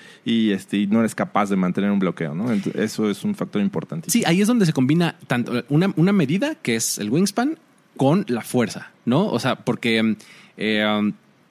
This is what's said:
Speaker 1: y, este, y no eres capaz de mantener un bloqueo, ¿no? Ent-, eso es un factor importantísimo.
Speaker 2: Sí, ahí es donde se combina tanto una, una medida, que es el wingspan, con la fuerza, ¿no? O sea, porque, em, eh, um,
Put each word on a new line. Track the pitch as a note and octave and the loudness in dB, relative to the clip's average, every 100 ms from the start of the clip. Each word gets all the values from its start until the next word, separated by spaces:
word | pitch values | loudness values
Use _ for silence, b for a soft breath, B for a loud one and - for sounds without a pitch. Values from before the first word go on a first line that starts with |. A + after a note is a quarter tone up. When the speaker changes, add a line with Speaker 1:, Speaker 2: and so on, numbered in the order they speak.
| B B - | B B -2
Speaker 1:
y, | A2+ A2 | 0 2
este, | G2 - G2 | 0 -2 -2
y | G2+ | 2
no | A2+ | 2
eres | A2 - | 0 -2
capaz | G2 G#2 G2+ | -2 0 0
de | G2 | 0
mantener | F#2 F#2 G2+ | 0 0 0
un | G2+ | 0
bloqueo, | F2+ - D#2+ | 0 -2 -6
¿no? | D#2+ B2 | -4 -2
Ent-, | G#2 G2 - | -2 -2 -4
eso | G#2+ - G#2+ | -4 -2 -2
es | G2 G#2 | -2 -4
un | G2 | -4
factor | G2 G#2 | -4 -2
importantísimo. | G2 - - E2 - A#3+ | -2 -4 -8 -10 -2 0
Speaker 2:
Sí, | D#3+ | 2
ahí | F3 | 2
es | G#3 | 4
donde | B3 E3 | 2 2
se | |
combina | C#3+ C3 E3+ E3 - - | 2 2 2 2 -2 -4
tanto | B2 A2 A#2+ - | -2 -2 -4 0
una, | D3 G3 F3 | 2 2 2
una | F3+ | 2
medida, | G3+ C3 F#3+ C#4+ D#4 | 4 2 0 -2 -4
que | - A2+ | -4 -2
es | - - | -2 -4
el | G#2 | -2
wingspan, | C#3+ G3 - C#4 D#4+ _ _ _ - | 0 0 0 -2 -4 _ _ _ 0
con | C3+ F#3 C#3+ | 2 2 0
la | A#2 | -4
fuerza, | - B2 G#2 G2+ - _ A2+ | -2 0 0 -4 -14 _ 0
¿no? | C#3 G#3 | 0 2
O | - | 0
sea, | B2+ G2+ | -2 -2
porque, | - A2 A#2 A2+ | -4 -2 0 2
em, | A2 G2+ B B B - | 2 -2 B B B -6
eh, | G#2+ G#2+ G#2+ | -2 0 0
um, | G#2 G#2 - _ _ _ | 0 -2 -4 _ _ _